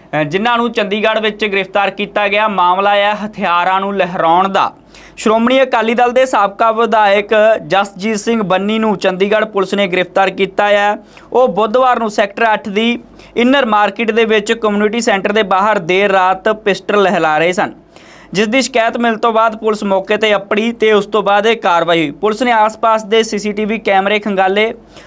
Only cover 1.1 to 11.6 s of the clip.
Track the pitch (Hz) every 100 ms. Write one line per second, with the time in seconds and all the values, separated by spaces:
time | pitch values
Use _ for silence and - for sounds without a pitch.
1.1 | 220 214 214 214 196 190 202 196 190 202
2.1 | 208 202 208 214 190 180 185 202 202 202
3.1 | 208 208 196 190 175 180 190 196 196 175
4.1 | 180 165 175 196 190 127 - - - -
5.1 | - 220 220 233 262 262 247 220 240 247
6.1 | 247 262 254 202 202 226 220 226 220 208
7.1 | 202 202 214 214 214 156 190 202 180 208
8.1 | 214 226 233 185 185 202 220 220 190 190
9.1 | 185 202 214 214 196 190 202 196 180 180
10.1 | 196 190 185 190 - 208 208 208 214 -
11.1 | - - 226 254 185